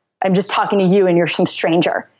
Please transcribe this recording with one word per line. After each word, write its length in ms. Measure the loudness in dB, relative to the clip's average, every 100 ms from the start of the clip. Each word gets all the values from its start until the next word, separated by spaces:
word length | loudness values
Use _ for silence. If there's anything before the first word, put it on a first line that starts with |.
| _ -6
I'm 100 | -2
just 160 | 0 0
talking 300 | -2 -2 0
to 40 |
you, 220 | 2 2 2
and 100 | 2
you're 120 | 0
some 180 | 0 -2
stranger, 640 | -2 -2 0 0 -2 -8 _